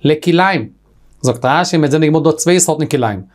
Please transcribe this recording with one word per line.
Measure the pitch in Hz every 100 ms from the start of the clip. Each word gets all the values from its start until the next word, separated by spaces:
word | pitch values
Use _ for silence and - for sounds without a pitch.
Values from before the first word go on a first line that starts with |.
לכלאיים. | 147 151 175 170 190 180 107 - _ _ _ _
זאגט | 127 120
רשי, | 127 151 180 170
מיט | 147
זיין | 156 156
גמרא | 160
דארט | 156 156
צוויי | 165 180
סארטן | - 151 151
כלאיים. | 143 117 98 92